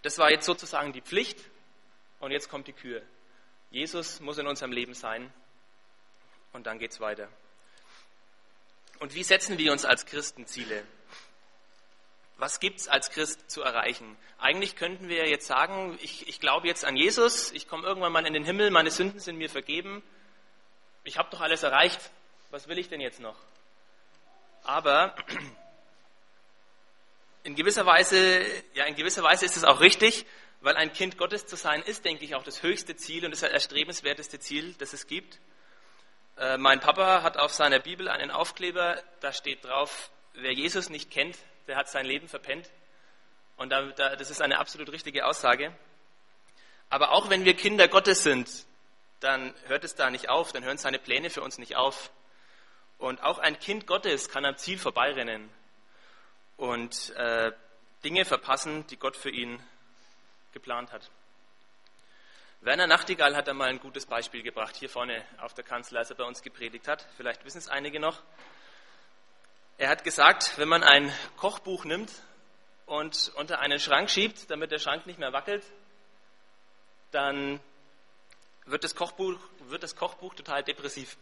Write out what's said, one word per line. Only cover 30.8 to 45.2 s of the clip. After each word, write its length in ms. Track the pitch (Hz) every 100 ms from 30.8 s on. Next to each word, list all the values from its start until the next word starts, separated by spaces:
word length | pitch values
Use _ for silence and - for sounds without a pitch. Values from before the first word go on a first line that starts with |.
| 160
Kind 260 | - 185 -
Gottes 260 | 175 208
zu 120 | - 175
sein, 260 | 160 151
ist, 220 | 185 220
denke 200 | 170 151
ich, 120 | 151 135
auch 80 |
das 180 | 135 -
höchste 320 | 165 208 -
Ziel 300 | 160 - 165
und 80 | 170
das 100 | 151
erstrebenswerteste 960 | 156 147 - 143 151 175 143 143 151 143
Ziel, 360 | - 143 170
das 180 | 175 139
es 160 | 139 -
gibt. 320 | 165 - - - - - - - - - - - -
Äh, 200 | 131 131
mein 220 | 135 131
Papa 460 | 131 156 190 185
hat 120 | 165 -
auf 160 | 147
seiner 280 | - 147 135
Bibel 260 | 156 180 185
einen 240 | 131 143
Aufkleber, 720 | 143 170 - 180 175 175 175 - -
da 140 | 143
steht 320 | - 143 135
drauf, 480 | 127 135 143 - - - - -
Wer 120 | 127
Jesus 360 | 131 160 185 180
nicht 220 | 151 -
kennt, 260 | 139 156 - - - -
der 80 | 135
hat 120 | 139
sein 160 | 139
Leben 240 | 131 143 165
verpennt. 400 | 143 - 147 - - - - - - - - - -
Und 140 | 131
da, 120 | 135
da, 340 | 139 135 135 135
das 140 | 139
ist 120 | 151
eine 160 | 147 151
absolut 320 | 151 151 151
richtige 360 | 156 151 139